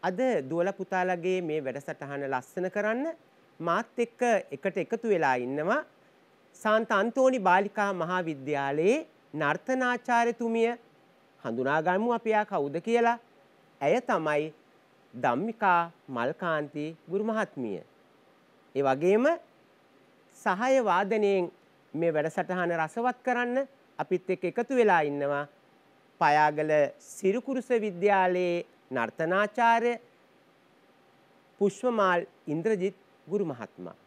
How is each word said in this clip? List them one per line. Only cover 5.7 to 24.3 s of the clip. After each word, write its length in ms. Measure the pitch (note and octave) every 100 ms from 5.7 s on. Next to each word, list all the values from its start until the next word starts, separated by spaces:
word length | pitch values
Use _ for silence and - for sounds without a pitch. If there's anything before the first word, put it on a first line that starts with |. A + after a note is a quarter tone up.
| C4 - _ _ _ _ _ _ -
සාන්ත 340 | A3 G#3+ A3+
අන්තෝනි 460 | G#3 A3+ B3 C4 B3+
බාලිකා 520 | F#3 F#3 G3+ - G3+
මහා 280 | F#3 E3 F#3
විද්‍යාලයේ 840 | E3 C#3+ C3 C#3+ C#3 D3 F3 C#4+ D#4+ _ _
නර්තනාචාර්යතුමිය. 1400 | D3+ D3+ D#3 - C4 B3 B3 - A#3+ A#3 A#3 A#3 A3+ A3+ A#3 - _ _ _ _ _
හඳුනා 380 | B2+ A2+ C3 D3+
ගනිමු 280 | D#3+ F#3 A3+
අපි 180 | A#3 A3+
යා 140 | G#3+
කවුද 320 | G#3+ F#3+ C#3+ D3+
කියලා. 380 | F#3+ A#3 A#3 A#3 _ _ _ _ _ _
ඇය 160 | C#3 A3
තමයි 440 | B3 G3+ D#3 D3 D#3 - _ _ _ _ _
ධම්මිකා 680 | A#2+ C3 A#2+ G#3 A3 G3+ F3 E3+ - -
මල්කාන්ති 760 | B2+ A#2+ D#3+ F3 D#3 D3 D3 D3+ E3 -
ගුරු 180 | F#3
මහත්මිය. 560 | G#3+ A3 G3+ - A#2 F2+ - _ _ _ _ _ _ _ _
ඒ 80 | C3+
වගේම 420 | C#3 C3+ E3+ G#3 C4+ E4+ - _ _ _ _ _ _ _ _ -
සහාය 400 | - F#3 B3 C4+
වාදනයෙන් 600 | A3 F3 G3+ A3 G#3 G3 F3 - _ _ _
මේ 160 | D3+ E3+
වැඩසටහන 580 | D3+ D#3 F3 E3+ F#3 F3
රසවත් 460 | E3+ D#3 - A#3+ B3
කරන්න 360 | - B3 A#3+ B3 C#4 _ _ -
අපිත් 320 | D#3 F#3 -